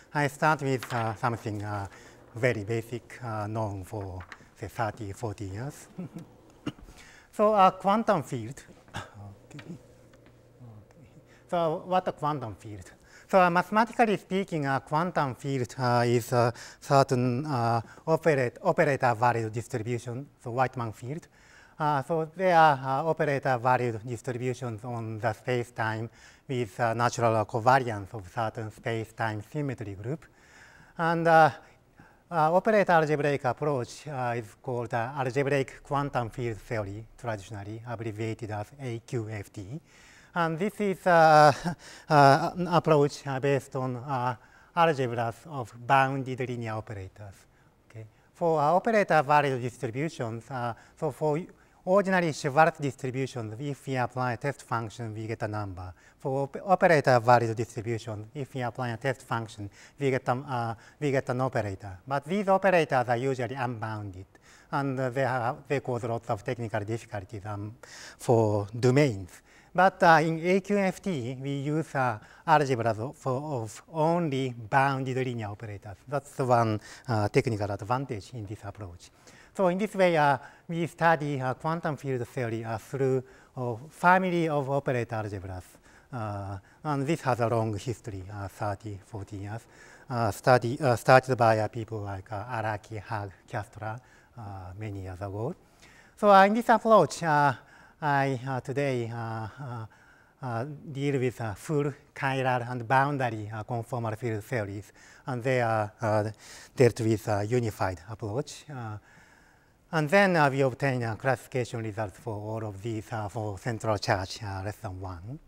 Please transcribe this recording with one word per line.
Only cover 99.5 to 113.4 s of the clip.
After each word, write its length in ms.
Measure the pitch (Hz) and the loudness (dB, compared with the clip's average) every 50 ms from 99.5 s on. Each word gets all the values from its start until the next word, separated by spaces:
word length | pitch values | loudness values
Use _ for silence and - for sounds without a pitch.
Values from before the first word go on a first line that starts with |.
| - - 143 120 120 113 113 - _ _ _ _ _ _ _ _ _ - | -12 -12 -12 -12 -10 -12 -12 -14 _ _ _ _ _ _ _ _ _ -12
uh, 240 | 143 123 117 113 127 151 143 147 - 165 | -8 -6 -6 -6 -6 -6 -10 -14 -14 -12
deal 260 | 127 135 139 143 139 | -8 -4 -2 0 0
with, 220 | 127 127 123 - - | 0 0 -2 -2 -4
uh, 140 | 117 110 98 | -6 -8 -8
full 400 | - - - 156 143 147 147 127 - - _ - | -8 -6 -2 -2 0 0 -2 -4 -8 -14 _ -8
chiral 560 | - 147 135 135 135 127 131 127 123 117 123 | -4 -2 -2 0 0 0 0 0 0 -2 -4
and 160 | 127 123 117 | -8 -6 -2
boundary, 640 | 110 135 131 139 147 147 131 131 120 113 107 104 104 113 | 2 4 4 4 2 0 -2 -2 -2 -4 -6 -8 -8 -10
uh, 100 | 107 104 | -10 -8
conformal 540 | - 120 117 113 - 131 120 113 110 110 | -6 -6 -6 -6 -6 -6 -6 -4 -4 -4
field 260 | - 127 117 110 104 - | -4 -4 -4 -4 -4 -6
theories, 480 | - 135 113 101 98 98 104 98 - - - - - - - - | -4 -4 -4 -4 -4 -8 -12 -12 -16 -20 -20 -20 -20 -20 -14 -10
and 140 | 147 127 120 | -8 -6 -4
they 200 | 113 135 131 123 | -2 0 0 2
are, 320 | 117 113 113 110 104 104 - - | 2 2 2 0 -2 -2 -4 -4
uh, 280 | 117 107 107 107 104 110 107 - - - - - - - - | -2 0 2 2 0 -2 -6 -10 -16 -20 -20 -20 -20 -2 4
dealt 240 | - 127 117 - - | 6 6 6 6 2
with 260 | 110 113 113 101 - 117 | 0 0 0 0 0 -2
a 160 | 104 101 104 | -2 -2 0
unified 560 | 107 123 123 117 107 - - 107 92 90 - - 113 | 0 0 0 0 0 -2 -2 -2 -4 -4 -6 -10 -14
approach. 560 | 110 - 117 104 104 139 147 - - - - - | -12 -10 -8 -6 -6 -6 -6 -8 -12 -18 -16 -16
Uh, 280 | 147 127 113 110 104 104 - _ - - - _ _ _ _ _ _ _ _ _ _ _ _ _ | -14 -12 -10 -10 -12 -14 -16 _ -20 -20 -20 _ _ _ _ _ _ _ _ _ _ _ _ _
and 180 | 175 160 151 143 | 0 0 2 4
then, 260 | 190 202 202 190 175 | 4 6 6 6 6
uh, 140 | 160 147 139 | 4 4 4
we 120 | 131 135 | 4 2
obtain, 420 | 135 131 117 - 143 139 127 123 117 | 2 0 0 0 -2 0 0 0 -2
uh, 120 | 113 107 | -4 -4
classification 640 | - - 135 123 - - - - 127 117 - - 117 | -2 0 0 0 0 -2 -6 -4 -4 -4 -4 -6 -8
results 380 | 110 110 95 113 110 95 - - | -8 -6 -6 -6 -6 -6 -8 -10
for 160 | - 120 107 | -12 -10 -10
all 320 | 104 104 107 110 113 110 | -8 -8 -8 -8 -8 -8
of 140 | 107 98 95 | -8 -10 -8
these, 300 | 101 120 110 107 - - 117 | -8 -6 -6 -6 -8 -8 -8
uh, 160 | 110 104 101 | -8 -6 -6
for 280 | - 117 | -6 -6